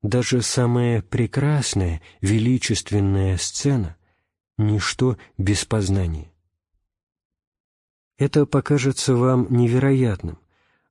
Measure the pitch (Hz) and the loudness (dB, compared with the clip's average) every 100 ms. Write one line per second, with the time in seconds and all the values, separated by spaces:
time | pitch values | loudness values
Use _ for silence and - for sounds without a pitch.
0 | 107 123 117 123 110 - 123 120 120 117 | 0 0 0 0 0 0 2 2 2 0
1 | - - 113 - 139 147 123 101 92 82 | -2 -2 -2 0 0 0 0 -2 -2 -4
2 | - _ 95 110 113 127 - 107 - 104 | -10 _ 0 2 2 0 0 -4 -2 0
3 | 98 98 95 92 - - 143 135 87 - | 2 2 0 -2 -4 -4 -2 -2 -4 -10
4 | _ _ _ _ _ - 104 104 - - | _ _ _ _ _ -2 0 0 -2 -2
5 | 127 117 - - 98 104 - 110 95 98 | -2 -2 -10 -6 -2 -2 -2 -2 0 0
6 | 90 78 78 _ _ _ _ _ _ _ | -2 -6 -12 _ _ _ _ _ _ _
7 | _ _ _ _ _ _ _ _ _ _ | _ _ _ _ _ _ _ _ _ _
8 | _ _ 139 156 143 143 - 147 131 127 | _ _ 0 2 2 0 0 0 0 -2
9 | - 123 127 127 123 123 120 127 135 135 | 0 2 2 2 2 2 2 2 2 2
10 | 123 98 82 82 _ _ _ _ _ | 0 -2 -8 -12 _ _ _ _ _